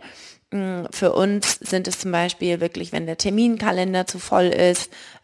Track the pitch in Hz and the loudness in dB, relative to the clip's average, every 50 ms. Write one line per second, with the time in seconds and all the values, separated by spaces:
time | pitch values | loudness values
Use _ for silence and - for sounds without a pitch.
0 | - - - - - - - _ _ - - 202 190 190 185 175 170 - - - | -2 -16 -20 -20 -20 -20 -20 _ _ -8 -6 -6 -4 -4 -6 -6 -8 -8 -4 0
1 | 196 180 - - 190 202 202 208 196 - - - - - - 185 180 185 185 - | 0 2 2 4 2 2 2 0 0 -2 -4 -4 -4 -2 -2 -2 -2 -2 -6 -6
2 | - 190 175 170 170 180 - - 180 180 175 170 170 170 - 180 175 170 - 160 | -4 -2 0 0 0 0 -2 -2 -2 -2 0 0 -2 -4 -4 -6 -10 -8 -6 -6
3 | 165 165 165 - - 202 202 214 240 240 233 214 214 214 180 185 185 185 185 185 | -6 -6 -4 -4 -2 0 2 2 2 2 2 0 0 0 0 2 0 0 0 0
4 | 185 - - 180 - - 202 185 180 175 175 - 180 180 180 - - - - - | -2 -2 -6 -10 -4 2 4 4 4 4 4 4 4 4 4 2 -2 -8 -12 -18
5 | - - - - | -20 -20 -20 -12